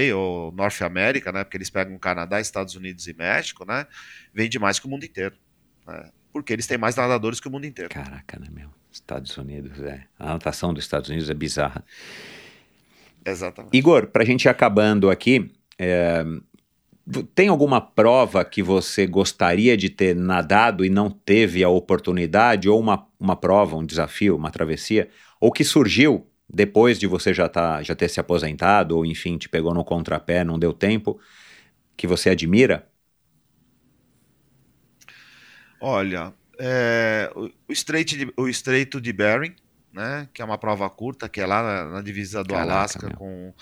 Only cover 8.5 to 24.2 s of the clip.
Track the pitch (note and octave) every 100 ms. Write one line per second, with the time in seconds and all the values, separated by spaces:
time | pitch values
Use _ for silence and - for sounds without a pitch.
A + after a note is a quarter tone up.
8.5 | D2+ D2 - _ - - C2+ C2+ - C2+
9.5 | D2 C#2 C#2 C#2+ C#2 - - D2+ D#2+ -
10.5 | - F2 D#2 - D2 C#2+ D#2+ D2+ D2+ D#2
11.5 | D2+ C#2+ - - - - - - - -
12.5 | - _ _ _ _ _ _ - F2+ F2+
13.5 | - - C3 D3 C#3+ G#2 A2+ A2+ B2+ C3+
14.5 | - A#2 G#2 G#2+ G#2 G2 F#2 A#2+ B2+ F2+
15.5 | - _ - F2+ F2+ E2+ E2 D#2+ E2 -
16.5 | _ _ _ _ _ - C3 - - G3
17.5 | D3 D3 A#2+ - - A2 C3 A2+ F#2+ -
18.5 | - F2+ F#2+ - - F#2+ F#2 F#2+ - F2+
19.5 | F#2 A#2+ A2 F#2+ - F#2 F2 F2+ F#2 D#2
20.5 | G#2 A#2 F#2 F#2+ G2 G#2 - - G#2+ G#2
21.5 | F2+ F2+ F2+ - F2+ - F2+ E2 G2 A#2+
22.5 | G#2 F#2 A2 A2 G2 - - F#2+ F2+ F2+
23.5 | G2+ F2+ D#2+ D#2+ D#2+ D#2+ -